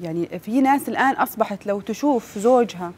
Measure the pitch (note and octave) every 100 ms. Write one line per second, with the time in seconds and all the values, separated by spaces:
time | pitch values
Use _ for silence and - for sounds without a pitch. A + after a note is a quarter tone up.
0 | E3+ E3 E3+ F3+ G#3+ B3+ C4 C#4 - A3
1 | C4 - B3+ - G#3+ G3+ G#3 G3+ G3 G#3+
2 | D4 B3 - G#3 A3 B3 A#3+ F3 F3